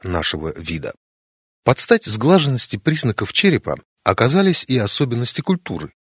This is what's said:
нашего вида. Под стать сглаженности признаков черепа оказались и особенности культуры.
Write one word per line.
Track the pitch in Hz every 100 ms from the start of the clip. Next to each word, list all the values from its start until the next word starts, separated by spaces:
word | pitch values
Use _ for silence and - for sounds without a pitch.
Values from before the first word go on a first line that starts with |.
нашего | 92 85 - 78 78 80
вида. | 82 82 - - _ _ _ _ _ _
Под | - 127
стать | - 226
сглаженности | - 107 135 185 143 127 - 110
признаков | - 156 123 - 101
черепа | - 202 143 - 71 - _
оказались | - 95 120 180 190 170 -
и | 127
особенности | 101 - 135 117 120 -
культуры. | - 180 - 92 151 _